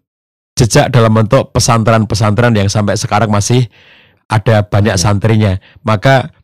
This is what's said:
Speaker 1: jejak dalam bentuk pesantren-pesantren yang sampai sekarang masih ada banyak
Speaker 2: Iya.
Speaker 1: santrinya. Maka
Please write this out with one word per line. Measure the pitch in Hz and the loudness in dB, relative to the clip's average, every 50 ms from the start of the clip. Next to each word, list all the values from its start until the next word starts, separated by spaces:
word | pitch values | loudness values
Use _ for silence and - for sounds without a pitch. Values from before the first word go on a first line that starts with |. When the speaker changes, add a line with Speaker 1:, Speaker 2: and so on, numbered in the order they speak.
| _ _ _ _ _ _ _ _ _ _ _ | _ _ _ _ _ _ _ _ _ _ _
Speaker 1:
jejak | - 123 107 - 147 139 - | -2 -2 0 0 0 0 0
dalam | 123 120 113 110 110 | 2 2 2 2 2
bentuk | 110 113 - - 135 - - | 0 0 2 0 0 -2 -2
pesantren-pesantren | - - - - 120 113 107 117 113 110 107 - 110 95 113 104 104 107 120 120 | -4 -4 -2 0 0 0 0 2 0 0 0 -2 -2 -2 -2 0 0 0 0 0
yang | 113 104 98 | 0 0 0
sampai | 95 - 107 104 98 95 | 0 -2 -2 -2 -2 -2
sekarang | 98 - - 104 107 113 107 | -4 -4 -2 -2 0 0 0
masih | 104 101 101 - 120 127 123 - _ _ _ _ _ _ _ _ _ _ _ | 0 -2 0 0 0 0 0 -2 _ _ _ _ _ _ _ _ _ _ _
ada | - 110 107 - 123 113 104 | -4 -4 -2 0 2 2 2
banyak | 101 - - 104 101 110 92 | 0 0 0 0 0 0 0
Speaker 2:
Iya. | 90 | -2
Speaker 1:
santrinya. | - 107 101 98 - - 113 107 107 101 92 92 - _ _ _ | -2 -2 -2 0 0 0 0 2 2 0 -2 -4 -8 _ _ _
Maka | - 110 110 98 - 135 135 127 - - - _ | -4 -4 -2 0 2 2 2 2 0 -4 -12 _